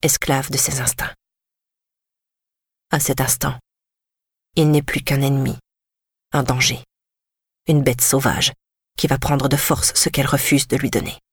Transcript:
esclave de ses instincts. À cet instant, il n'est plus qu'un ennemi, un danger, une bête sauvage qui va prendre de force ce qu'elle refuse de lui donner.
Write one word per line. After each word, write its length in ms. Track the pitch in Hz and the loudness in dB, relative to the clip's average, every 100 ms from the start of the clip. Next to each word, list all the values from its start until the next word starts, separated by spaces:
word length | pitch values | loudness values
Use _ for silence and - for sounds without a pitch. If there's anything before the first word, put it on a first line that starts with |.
esclave 480 | - - - 135 135 | 0 -2 0 -2 -2
de 80 | 139 | -2
ses 220 | - 135 | -2 -2
instincts. 340 | 123 - - - _ _ _ _ _ _ _ _ _ _ _ _ _ _ _ _ _ | -4 -4 -8 -10 _ _ _ _ _ _ _ _ _ _ _ _ _ _ _ _ _
À 100 | 156 | -2
cet 220 | - 131 | 0 0
instant, 360 | 131 - 147 123 _ _ _ _ _ _ _ _ _ | 0 0 -2 -4 _ _ _ _ _ _ _ _ _
il 160 | - 151 | 2 4
n'est 120 | 151 | 4
plus 180 | 147 - | 2 -4
qu'un 220 | - 139 | -2 0
ennemi, 340 | 139 139 135 - _ _ _ _ _ _ _ | 2 0 0 -4 _ _ _ _ _ _ _
un 100 | 147 | -4
danger, 420 | 131 127 127 127 - _ _ _ _ _ _ _ - | -2 0 0 -2 -10 _ _ _ _ _ _ _ 2
une 140 | 151 | 2
bête 200 | 131 120 | 4 2
sauvage 500 | - 135 131 117 - - _ _ _ - | 2 2 2 0 -2 -4 _ _ _ -4
qui 80 | - | 0
va 100 | 139 | 0
prendre 320 | - 143 139 | 0 0 2
de 80 | 143 | 0
force 380 | - 160 - | 0 0 0
ce 160 | - - | 0 -2
qu'elle 160 | - 143 | 0 0
refuse 420 | 175 - 143 - | 0 2 0 2
de 80 | - | -2
lui 140 | 123 | 0
donner. 280 | 160 - - _ | -2 -4 -12 _